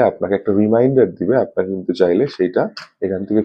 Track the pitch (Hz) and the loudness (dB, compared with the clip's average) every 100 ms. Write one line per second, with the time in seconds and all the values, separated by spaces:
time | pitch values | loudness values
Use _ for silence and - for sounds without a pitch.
0 | 107 - 92 98 110 101 107 117 131 135 | 2 0 -2 -2 0 0 2 2 4 4
1 | 98 - 90 127 101 - 92 95 90 90 | 2 0 0 0 0 -2 -4 -4 -6 0
2 | 90 92 139 - 90 98 208 - - _ | 2 2 0 -2 -2 -2 -4 -8 -20 _
3 | 95 95 98 107 | -6 -4 -2 -2